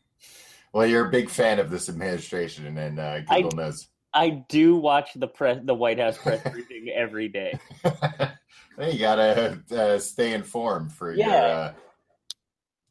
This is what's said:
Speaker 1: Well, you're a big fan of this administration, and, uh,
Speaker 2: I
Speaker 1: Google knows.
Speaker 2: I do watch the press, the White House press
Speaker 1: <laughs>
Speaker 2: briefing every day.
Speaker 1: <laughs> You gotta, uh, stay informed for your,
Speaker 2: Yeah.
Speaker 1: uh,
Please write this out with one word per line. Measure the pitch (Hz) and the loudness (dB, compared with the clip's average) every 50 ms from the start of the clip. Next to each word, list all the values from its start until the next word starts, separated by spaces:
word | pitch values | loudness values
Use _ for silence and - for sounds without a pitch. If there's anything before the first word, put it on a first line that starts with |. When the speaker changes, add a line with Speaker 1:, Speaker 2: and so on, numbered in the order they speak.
| _ _ _ _ - - - - - - - - _ _ _ | _ _ _ _ -20 -20 -20 -20 -20 -20 -20 -20 _ _ _
Speaker 1:
Well, | 107 113 113 | 2 4 4
you're | 117 117 117 | 4 4 4
a | 98 | 4
big | - 123 117 - | 2 2 2 0
fan | - - 120 113 107 101 | 0 2 2 2 4 2
of | 95 76 | 0 -2
this | 87 90 - - | -2 -6 -6 -8
administration, | 87 80 90 95 90 85 80 - - 90 87 82 - - 76 73 73 78 | -8 -6 -4 -4 -4 -6 -8 -8 -6 -6 -6 -6 -6 -12 -12 -10 -8 -8
and, | 78 76 76 76 | -8 -6 -6 -6
uh, | 78 76 76 76 76 - | -6 -6 -6 -8 -2 0
Speaker 2:
I | 151 180 180 | 0 2 2
Speaker 1:
Google | 82 - - | 0 -2 -4
knows. | 80 - 151 - - _ _ _ _ _ | -6 -6 -8 -10 -14 _ _ _ _ _
Speaker 2:
I | - 147 165 165 156 139 127 _ | 0 0 0 0 -2 -4 -10 _
do | - 151 160 165 175 | 2 6 8 8 6
watch | 170 151 147 143 147 143 - - | 6 4 4 2 2 2 -2 -8
the | 127 131 123 | -8 -8 -8
press, | - - 143 131 123 135 120 | -6 0 0 0 0 0 0
the | 135 127 | -2 0
White | 117 123 117 117 117 | 2 2 0 2 2
House | 123 113 113 - | 0 0 0 -2
press | - 139 113 113 - | -2 -2 -2 -2 -4
Speaker 1:
<laughs> | 131 | -8
Speaker 2:
briefing | 131 120 120 - 123 113 110 120 | -8 -8 -14 -14 -16 -14 -12 -6
every | - 117 120 110 107 107 110 107 | -4 -2 -2 -2 -4 -6 -6 -6
day. | 98 98 95 92 - 143 - - - - - | -6 -6 -6 -6 -6 -8 -12 -16 -20 -4 -4
Speaker 1:
<laughs> | 175 - - - 151 - - 143 135 - - _ _ _ - - _ - - | -4 -2 -2 -6 -6 -4 -4 -6 -6 -6 -14 _ _ _ -20 -20 _ -12 -6
You | 139 160 160 110 | -4 -4 -2 0
gotta, | 110 110 107 107 110 110 107 113 113 107 90 85 - - | 2 2 4 4 6 4 6 4 2 0 -2 -6 -12 -8
uh, | 117 117 110 104 101 101 | -2 0 2 4 2 2
stay | - - - - 120 117 113 | 0 -4 -2 -2 0 0 0
informed | 107 98 - - 120 117 117 101 85 80 76 | -4 -6 -6 -6 -4 -2 -2 -2 -2 -6 -10
for | 156 - 87 85 165 | -12 -10 -8 -6 -2
your, | 185 214 220 | 0 0 2
Speaker 2:
Yeah. | 196 156 123 | 4 4 4
Speaker 1:
uh, | 113 - 80 78 76 - - - - _ _ _ _ _ _ _ _ - - _ _ _ _ _ _ _ _ _ _ | 2 0 -2 -4 -6 -10 -14 -20 -20 _ _ _ _ _ _ _ _ -18 -18 _ _ _ _ _ _ _ _ _ _